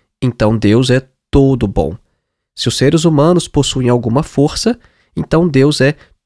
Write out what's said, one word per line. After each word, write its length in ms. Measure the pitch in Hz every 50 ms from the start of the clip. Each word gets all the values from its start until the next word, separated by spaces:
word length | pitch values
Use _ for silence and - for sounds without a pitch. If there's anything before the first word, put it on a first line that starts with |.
| _ _ _ -
então 380 | - 123 117 - 113 107 113
Deus 320 | 107 107 104 110 123 131 127
é 140 | 123 131 - _ _ _ _ -
todo 380 | - 139 135 135 135 120 117
bom. 280 | 98 - 92 78 73 90 - _ _ _ _ _ _ _ _ _ _ _
Se 120 | - -
os 80 | 123 -
seres 300 | - 127 139 147 160 160
humanos 420 | 170 156 139 147 170 180 170 -
possuem 420 | - - 147 135 - - 135 127 120
alguma 340 | 123 120 113 113 117 143 156
força, 560 | - - 139 139 156 - - - 220 240 - _ _ _ _ _ _ -
então 320 | 160 156 - - 160 180
Deus 340 | 175 143 131 135 151 147 -
é 140 | 135 139 147 _ - _ _ _ _